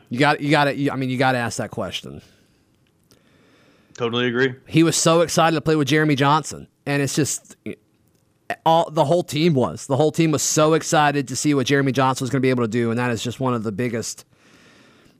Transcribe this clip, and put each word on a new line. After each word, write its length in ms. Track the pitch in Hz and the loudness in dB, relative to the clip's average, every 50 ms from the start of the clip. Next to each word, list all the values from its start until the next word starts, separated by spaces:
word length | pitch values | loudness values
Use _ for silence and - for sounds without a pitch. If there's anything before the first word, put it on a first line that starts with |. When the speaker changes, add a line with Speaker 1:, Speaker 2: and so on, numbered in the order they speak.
| - - | -8 -6
Speaker 1:
You 100 | 123 117 | -2 0
got, 220 | 147 143 151 - | 2 2 2 0
you 100 | 143 143 | 0 0
gotta, 240 | 147 151 147 139 131 | 2 2 2 0 0
you, 160 | 123 143 139 | -2 -4 -4
I 60 | - | -4
mean, 140 | 127 135 127 | -4 -4 -4
you 60 | 131 | -2
gotta 220 | 123 135 131 127 123 | 0 0 0 0 0
ask 200 | 120 113 - - | -2 -4 -6 -6
that 120 | 113 101 | -8 -8
question. 520 | - - 104 90 - - - 64 69 78 - - _ _ _ _ _ _ _ _ _ _ _ _ _ _ _ _ _ _ _ _ _ _ _ _ _ _ _ _ _ _ _ _ - | -8 -8 -8 -8 -8 -10 -12 -12 -16 -16 -18 -20 _ _ _ _ _ _ _ _ _ _ _ _ _ _ _ _ _ _ _ _ _ _ _ _ _ _ _ _ _ _ _ _ -10
Speaker 2:
Totally 340 | - 123 117 113 120 123 123 | -6 -4 -4 -2 -2 -2 0
agree. 260 | 117 120 131 131 123 - - | 0 0 0 0 -2 -4 -8
Speaker 1:
He 160 | - - 160 160 | -2 2 2 4
was 140 | 165 151 | 4 2
so 240 | - - 170 160 170 | 2 2 2 4 4
excited 360 | 175 151 - - 165 165 165 | 2 2 2 2 2 2 2
to 40 | 151 | 0
play 160 | - 160 156 | 0 0 2
with 100 | 156 147 120 | 2 2 2
Jeremy 260 | 147 156 156 156 147 | 2 2 2 2 2
Johnson, 540 | 123 143 139 147 156 143 - - 73 71 - _ _ - | 2 4 4 2 2 0 -4 -10 -14 -16 -18 _ _ -6
and 160 | - 143 143 139 | -4 -2 -2 -2
it's 120 | 139 - | -2 0
just 400 | - 147 - - - - - - _ - 110 - - _ _ _ _ _ _ _ _ _ _ _ _ _ - - - - | 0 0 0 -2 -6 -10 -14 -20 _ -14 -14 -14 -14 _ _ _ _ _ _ _ _ _ _ _ _ _ -12 -10 -4 0
all, 260 | 160 165 165 165 - | 2 2 2 2 0
the 140 | 151 160 151 | 0 0 0
whole 180 | 131 165 180 170 | 2 2 0 0
team 300 | - - 151 160 180 160 | -2 -2 0 2 2 4
was. 340 | 131 117 92 76 - - | 2 2 0 -2 -6 -6
The 100 | - 139 | -2 0
whole 140 | 127 151 156 | 2 2 2
team 200 | - - 165 160 | 2 2 0 2
was 120 | 151 - - | 0 0 -2
so 300 | - - 156 151 151 160 | 0 0 2 2 4 2
excited 560 | 160 156 - - 156 147 147 143 143 139 113 | 0 0 0 0 2 2 2 2 0 -4 -4
to 80 | 131 | -4
see 160 | - - 151 147 | -4 0 0 2
what 140 | 139 127 | 2 2
Jeremy 260 | - 143 139 139 135 123 | 2 2 2 2 2 0
Johnson 320 | 135 135 131 131 - 135 | 0 0 0 0 -2 -2
was 60 | 120 | -4
gonna 100 | 123 135 | -2 0
be 80 | 127 131 | 2 2
able 160 | 127 120 120 | 2 2 0
to 40 | 113 | 0
do, 220 | 101 120 117 117 | 0 0 0 0
and 80 | 113 120 | 0 -2
that 120 | 123 123 | -2 -2
is 120 | 117 104 - | -2 -4 -4
just 180 | 120 110 - | -6 -6 -4
one 120 | 135 131 123 | -2 -2 -2
of 100 | 117 104 | -2 -4
the 100 | 113 104 | -4 -4
biggest 520 | 92 123 123 110 113 107 - - - - _ _ _ _ _ _ _ _ _ _ _ _ _ _ _ _ _ _ _ | -4 -4 -4 -4 -4 -6 -8 -10 -14 -16 _ _ _ _ _ _ _ _ _ _ _ _ _ _ _ _ _ _ _